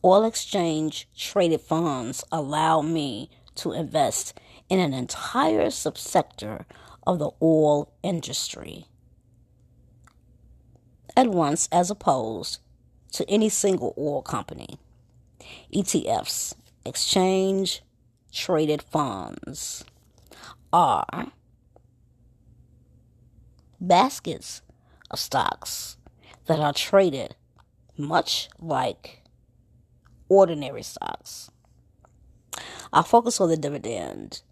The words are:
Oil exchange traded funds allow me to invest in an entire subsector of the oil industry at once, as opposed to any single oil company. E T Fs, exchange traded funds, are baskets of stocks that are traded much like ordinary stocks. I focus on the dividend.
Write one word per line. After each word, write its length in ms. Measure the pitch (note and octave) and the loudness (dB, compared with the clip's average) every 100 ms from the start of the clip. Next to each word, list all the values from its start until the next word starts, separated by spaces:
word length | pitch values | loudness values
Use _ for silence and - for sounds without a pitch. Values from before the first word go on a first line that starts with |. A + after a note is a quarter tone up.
Oil 200 | F#3 F#3+ | 8 6
exchange 840 | A3 - - G3+ E3+ D#3 D#3 - - - | 4 -2 -4 -2 0 0 -2 -6 -16 -12
traded 440 | - G#3 F3 D#3 | -4 2 2 2
funds 640 | - D#3+ E3+ C3 A#2 - - | 0 0 0 -2 -6 -10 -6
allow 500 | E3 C#3 D3+ D#3+ D#3+ | -6 -2 0 2 2
me 480 | D3+ D#3+ C#3+ G#2+ - _ _ - | 2 -2 -2 -6 -12 _ _ -8
to 180 | F3 | -6
invest 600 | - D#3 D#3 C#3+ - - - - - _ | -4 -2 0 0 0 -8 -14 -20 -20 _
in 100 | F#3+ | 0
an 140 | E3 | 2
entire 720 | C3 B2 - - A#3+ D#4 D#4+ D#4 | -2 -6 -8 -4 0 2 2 0
subsector 1000 | - - - - F3+ - - G#2 G#2+ - - - - - | -2 -6 -6 0 0 0 -10 -12 -12 -14 -20 -20 -6 -2
of 140 | F3+ | -2
the 120 | D3 - | -4 2
oil 500 | D#3+ D#3 D3+ D3 D3+ _ | 4 6 6 4 0 _
industry 840 | F3+ E3+ - C#3 - - - - - _ _ _ _ _ _ _ _ _ _ _ - _ _ _ _ - _ _ _ _ - B3 | -4 -4 -4 -6 -6 -10 -14 -16 -18 _ _ _ _ _ _ _ _ _ _ _ -20 _ _ _ _ -20 _ _ _ _ 0 2
at 100 | B3+ | 4
once, 400 | F3+ D3 D3+ - | 4 2 0 2
as 200 | F3 F3+ | 2 2
opposed 680 | G3+ - C3+ A2+ G#2 - - _ _ _ _ _ | 0 0 2 0 -6 -8 -12 _ _ _ _ _
to 180 | - - | -6 0
any 200 | G#3 A3 | 2 2
single 440 | - G3+ F#3 A#2 - | 2 0 0 -2 -4
oil 240 | D3 C#3+ | -4 -4
company. 580 | - A#2+ - - - - _ _ _ _ _ _ - - - | -6 -8 -8 -14 -16 -18 _ _ _ _ _ _ -20 -20 -6
E 140 | - | -4
T 240 | G3 D#3+ - | 0 -2 0
Fs, 480 | A2+ - - - - _ _ - | -2 -2 -6 -8 -10 _ _ -10
exchange 960 | - - G3 F#3 F#3+ F#3+ G3 F#3+ - _ _ _ _ _ | -6 0 2 4 2 2 0 -2 -6 _ _ _ _ _
traded 500 | - - E3 D#3 D3+ | -10 0 0 2 -2
funds, 1000 | - D#3 C#3 F#2+ C2 G1+ - C#3+ - - - _ _ _ _ - - - _ | -2 -2 -2 -4 -10 -12 -14 -12 -12 -12 -16 _ _ _ _ -20 -20 -20 _
are 600 | E3+ D3+ G2 - - - _ _ _ _ _ _ _ _ _ _ _ _ _ _ _ _ _ _ _ _ _ - _ _ _ | 4 4 2 -2 -8 -10 _ _ _ _ _ _ _ _ _ _ _ _ _ _ _ _ _ _ _ _ _ -20 _ _ _
baskets 800 | F3+ F3+ C4 - - - - - _ _ _ _ - | 4 6 6 0 -8 -10 -12 -18 _ _ _ _ -12
of 80 | - | -10
stocks 800 | - C3+ - - - - - - - _ - - - | -2 0 0 -4 -8 -10 -12 -16 -20 _ -20 -16 0
that 140 | D3+ | 2
are 140 | D3+ | 2
traded 640 | C#3+ - G3 F#3+ C3+ G#2 - _ _ _ _ _ - | 0 4 6 6 0 -8 -14 _ _ _ _ _ -10
much 520 | C#3+ D3+ - - - - | 0 0 0 -4 -6 -14
like 640 | E3 C3+ B2+ - - - _ _ _ _ _ _ _ _ _ _ - | -4 -2 -2 -6 -18 -20 _ _ _ _ _ _ _ _ _ _ 4
ordinary 540 | F#3+ F#3 D#3 C3+ - | 6 6 2 -8 -10
stocks. 680 | - - G1+ G1+ - - - _ _ _ _ _ _ _ _ _ _ - - - - | -14 -10 -10 -10 -14 -18 -18 _ _ _ _ _ _ _ _ _ _ -16 -16 -18 2
I 80 | - | 4
focus 400 | E3+ A#3 A#3 - | 8 6 6 0
on 80 | F3+ | 2
the 80 | D#3+ | 2
dividend. 840 | C#3+ C#3+ A2 G#2+ C#2+ G1+ G#1+ - _ | -2 -6 -6 -8 -8 -10 -14 -16 _